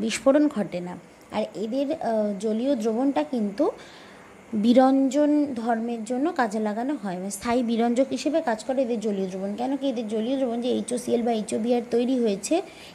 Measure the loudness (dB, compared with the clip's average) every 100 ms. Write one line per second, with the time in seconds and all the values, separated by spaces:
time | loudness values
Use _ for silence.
0 | -2 2 4 6 4 2 -4 -6 -8 -12
1 | -16 -20 -8 -6 -4 -4 -4 -2 -2 -2
2 | -2 0 0 -2 -2 0 0 0 0 0
3 | 0 0 -2 -2 -2 0 0 0 -10 -20
4 | -20 -20 -20 -20 -6 0 6 8 6 6
5 | 4 4 4 4 2 -2 -2 -2 -2 -6
6 | -4 -2 0 0 0 0 -2 -2 -2 -4
7 | -4 -6 -6 -6 0 0 2 2 2 2
8 | 2 0 0 0 0 -2 -2 -2 0 0
9 | -2 -2 -2 -4 -6 -4 -4 -2 -2 -2
10 | -2 -2 -2 0 0 -2 0 -2 -2 -4
11 | 0 0 0 -2 -2 -2 0 0 0 0
12 | 2 2 2 0 0 -2 -2 -12 -20